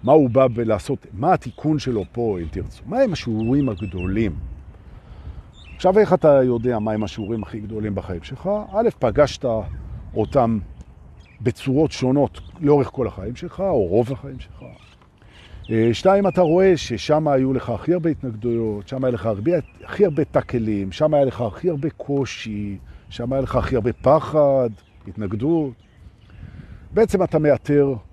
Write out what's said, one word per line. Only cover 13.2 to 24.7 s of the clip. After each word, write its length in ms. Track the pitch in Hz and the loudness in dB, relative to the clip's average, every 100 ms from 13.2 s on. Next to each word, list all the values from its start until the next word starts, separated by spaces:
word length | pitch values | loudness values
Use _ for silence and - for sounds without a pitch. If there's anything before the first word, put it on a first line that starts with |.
| 98 123 | -10 -10
שלך, 240 | - - | -12 -4
או 260 | 190 151 92 | 0 2 2
רוב 260 | 98 120 | 2 2
החיים 280 | 135 139 131 | -4 -10 -16
שלך. 240 | - - 123 113 - _ _ _ - - - - - | -16 -18 -20 -20 -20 _ _ _ -20 -20 -20 -20 -2
אה, 200 | 113 117 | 2 2
שתיים, 340 | 113 185 196 196 | 4 4 4 4
אתה 140 | 180 | 2
רואה 360 | 170 170 190 170 | 4 6 4 4
ששם 500 | - 113 - 151 156 | 0 -8 0 0 2
היו 260 | 139 131 | 2 2
לך 160 | 131 - | -2 -4
הכי 240 | 110 - | -6 -2
הרבה 160 | 175 165 | 0 0
התנגדויות, 800 | 143 131 107 120 117 113 104 98 | -4 -6 -6 -2 -2 -2 -6 -8
שם 160 | 131 | -4
היה 80 | 131 | -2
לך 140 | 117 113 | -2 -2
הרבה, 260 | 101 120 175 - - | -2 0 0 -2 -16
הכי 220 | - - 196 | -14 0 2
הרבה 200 | 147 147 | 2 0
תקלים, 680 | 143 - 123 110 104 95 | 0 0 -2 0 -2 -2
שם 220 | 90 156 | 0 2
היה 120 | 147 135 | 4 2
לך 160 | 117 | 0
הכי 280 | 117 - 180 | -6 -2 -4
הרבה 200 | 156 151 | -2 -6
קושי, 880 | - - 143 127 - 110 104 104 98 - - - | -8 -4 -2 -2 -6 -8 -8 -8 -10 -14 -20 -18
שם 240 | - 120 | -10 -4
היה 80 | 135 | -2
לך 140 | 127 127 | 0 -2
הכי 200 | - 123 | 0 0
הרבה 180 | 110 | 0
פחד, 760 | 110 131 156 - 156 143 135 123 | 0 4 4 4 2 4 4 0